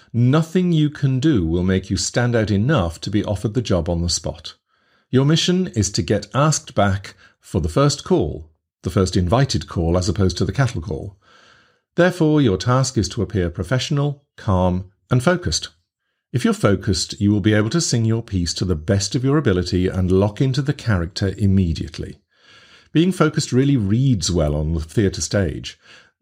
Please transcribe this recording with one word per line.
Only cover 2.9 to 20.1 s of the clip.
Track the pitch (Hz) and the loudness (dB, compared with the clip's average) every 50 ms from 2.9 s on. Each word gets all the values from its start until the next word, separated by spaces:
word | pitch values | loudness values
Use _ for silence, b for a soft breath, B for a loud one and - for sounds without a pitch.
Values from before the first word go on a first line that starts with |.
| 80 - | -4 -8
to | - - | -8 -4
be | 101 107 - | -2 -2 -2
offered | - 107 - - 110 104 | -2 -4 -4 -4 -4 -4
the | 127 - | -4 -2
job | - 104 87 76 85 | 0 0 0 0 0
on | 87 85 85 | -2 -2 -2
the | 87 | -2
spot. | - - - 80 76 - - - - _ _ _ _ _ _ _ _ _ _ _ | -2 -4 -4 -8 -10 -10 -14 -18 -18 _ _ _ _ _ _ _ _ _ _ _
Your | - 127 139 | 0 2 2
mission | 143 160 156 - - 180 185 185 - | 4 2 2 2 0 0 0 -2 -2
is | - 110 98 - - | -2 -2 -2 -2 -2
to | - 82 | -4 -2
get | - 113 98 - - - | 0 -2 -2 -2 -4 -2
asked | 127 147 156 147 - - - - | 0 2 2 0 -2 -6 -6 -2
back | 107 101 101 98 98 - - b b b b b b | 0 2 2 0 -2 -6 -10 b b b b b b
for | _ - - 95 | _ -6 -4 -2
the | 78 78 | -2 0
first | - 139 139 147 143 - - | 0 2 2 2 0 -2 -2
call, | - 185 160 98 76 - - - - _ _ _ _ _ _ - | 0 0 0 0 -2 -4 -8 -14 -18 _ _ _ _ _ _ -10
the | - | -2
first | 90 107 95 90 - | 0 0 0 2 2
invited | 104 90 87 110 127 143 - - 78 - - | 0 2 2 2 2 2 2 0 -4 -6 -4
call | - 95 82 82 87 90 | -4 -2 0 0 0 0
as | 87 101 | 0 0
opposed | 85 - 95 92 87 - | 0 0 0 0 0 0
to | 98 | -4
the | 78 - | -2 0
cattle | - 135 120 - 87 | -2 -2 -2 -2 -6
call. | 80 - 78 67 - 101 - b b b b b b b b b b b b b b b _ | -8 -8 -8 -8 -10 -12 -14 b b b b b b b b b b b b b b b _
Therefore, | - 170 180 180 - 160 151 151 151 | 2 2 2 2 2 2 2 4 4
your | 143 113 92 | 4 4 2
task | 90 - 120 120 131 139 - - | 2 0 0 2 2 0 0 0
is | 117 98 - | -2 -2 -2
to | - - 98 | -2 -4 -6
appear | - - 95 87 85 | -2 -2 -2 -2 -2
professional, | 80 - 95 - 131 127 - - 151 143 143 147 139 - _ _ _ | -2 -6 -4 -2 -2 -2 -2 -2 -2 -2 -2 -2 -4 -6 _ _ _
calm, | - - - 92 92 92 92 90 92 95 - _ _ _ _ | -8 -2 0 2 2 2 2 0 -2 -4 -8 _ _ _ _
and | 127 127 | -2 2
focused. | 123 175 180 175 - - - - - - - _ _ _ _ _ _ _ _ _ _ _ - | 2 2 2 2 -2 -4 -4 -4 -6 -10 -16 _ _ _ _ _ _ _ _ _ _ _ -6
If | 123 - | -2 0
you're | 226 214 | 0 0
focused, | - - 107 98 - - - 92 - - - - - | 2 2 2 2 2 0 -2 -2 -2 -2 -6 -4 0
you | 101 101 104 | 2 2 2
will | 104 | 4
be | 92 107 107 | 2 2 2
able | 107 107 110 | 2 2 2
to | - 170 | 0 -2
sing | 165 - - 117 113 | 0 0 0 0 0
your | 113 113 113 - | 0 0 -2 -4
piece | - 101 92 85 85 - | -4 -2 -2 -2 -2 -2
to | - - | -4 -2
the | 90 90 | -2 -2
best | 78 80 - 98 101 98 - - | -2 0 0 0 0 0 -2 -4
of | - 120 | -2 0
your | 135 143 156 | 2 0 2
ability | 143 110 92 87 87 - - 90 90 92 | 2 2 0 0 0 0 0 0 0 0
and | - 95 92 87 | 0 0 0 2